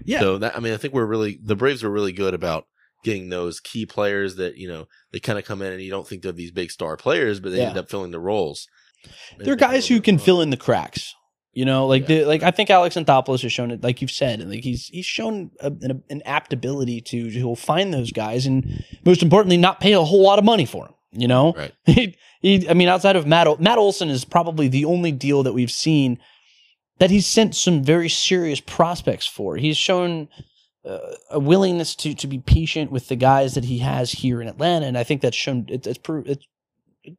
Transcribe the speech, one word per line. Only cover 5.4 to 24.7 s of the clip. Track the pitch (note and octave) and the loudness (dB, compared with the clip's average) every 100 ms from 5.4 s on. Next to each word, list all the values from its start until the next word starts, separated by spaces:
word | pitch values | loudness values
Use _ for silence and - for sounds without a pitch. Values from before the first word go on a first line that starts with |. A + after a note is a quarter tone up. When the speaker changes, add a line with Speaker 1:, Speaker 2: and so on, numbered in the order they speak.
Speaker 2:
come | - G2 | -8 -10
in | F#2+ | -10
and | F#2 | -10
you | F#2+ | -10
don't | G2 - | -10 -10
think | F#2+ | -12
they're | F#2+ | -10
these | F2 E2+ | -10 -10
big | E2+ E2+ | -10 -10
star | - E2 D#2 | -8 -10 -6
players, | C3 E3+ A#2+ G2+ | -4 -2 -2 -4
but | F#2+ | -6
they | F#2 | -4
Speaker 1:
Yeah. | A#2 | -4
Speaker 2:
end | F#2 | -6
up | - | -8
filling | G#2 F2+ | -10 -10
the | E2+ | -8
roles. | F2+ G#2 D#2 C#2+ - _ _ _ - - - - | -4 -2 -4 -8 -18 _ _ _ -20 -20 -20 -8
Speaker 1:
They're | - | -2
Speaker 2:
And | C#4 | 2
Speaker 1:
guys | B3 C4 - | 2 2 2
who | A#3 | 2
can | G#3+ E3+ | 4 4
fill | - F3+ | 4 2
in | D#3 | 2
the | B2+ | -2
cracks. | - G2+ - - - - _ _ _ | 0 -2 -2 -10 -14 -18 _ _ _
You | - | -4
know, | C3 C3 C3+ | 0 2 2
like | C3 C3+ | 2 2
Speaker 2:
Yeah. | D#3 | 2
Speaker 1:
the, | D3 | 2
like, | D#3 | 2
I | E3 | 2
think | G3 G#3 | 2 4
Alex | F#3 F3 E3+ | 4 4 0
Anthopoulos | D3+ C3+ C#3 C3 | 2 4 2 -2
has | A#2+ | -2
shown | - A#2+ | -4 -6
it, | A#2 | -4
like | B2+ B2 | -2 -2
you've | C3+ | -4
said, | - C3 G#2+ F#2 | -4 -4 -4 -8
like, | G#2+ | -10
he's, | B2+ A#2+ - | -8 -8 -10
he's | F3 F3+ | -12 -8
shown | - A3 G#3 E3+ - | -6 -6 -8 -10 -8
a, | C#3 D3 | -8 -6
an, | C3 C3 - | -6 -8 -10
an | C#3+ | -12
apt | C3 D3 - | -6 -6 -4
ability | B2+ A#2+ C#3 B2 A#2 | -6 -6 -4 -6 -6
to, | - A#2+ A#2 | -8 -8 -6
to | A#2 B2 A#2+ | -6 -6 -4
find | - D#3+ G3 | -2 -2 -2
those | C#3+ A#2 | -4 -4
guys | A2+ G#2+ B2 C3+ | -4 -4 -2 0
and, | C3 - - - - | 0 -2 -8 -14 -2
most | F3 F3+ | 2 4
importantly, | E3+ G3 F#3+ F3 | 6 6 6 4
not | F3+ - | 4 2
pay | F#3+ | 2
a | G3 | 4
whole | D#3 G3 | 4 6
lot | F#3+ G3+ | 6 6
of | |
money | G#3 A3 C3+ | 6 4 0
for | F#2 - | -6 -14
him. | _ _ | _ _
You | G#2+ B2 | -2 2
know, | B2+ D#3 | 4 4
Speaker 2:
Right. | E3 C#2+ - | 2 -6 0
Speaker 1:
<laughs> | - | 4
he, | B3 G#3+ - _ _ | 6 4 -4 _ _
he, | F#3 G3 E3 | 2 4 4
I | |
mean, | E3+ F3 | 4 4
outside | F3+ G3 F#3+ | 4 4 2
of | D3 | 4
Matt, | E3 D#3 | 4 4
Ol-, | D3+ | 4
Matt | F#3+ A#3+ | 2 4
Olson | G3+ F#3+ E3 | 2 2 -2
is | C3 | -4
probably | - F3 E3+ D#3 | 0 0 0 0
the | C3+ | 0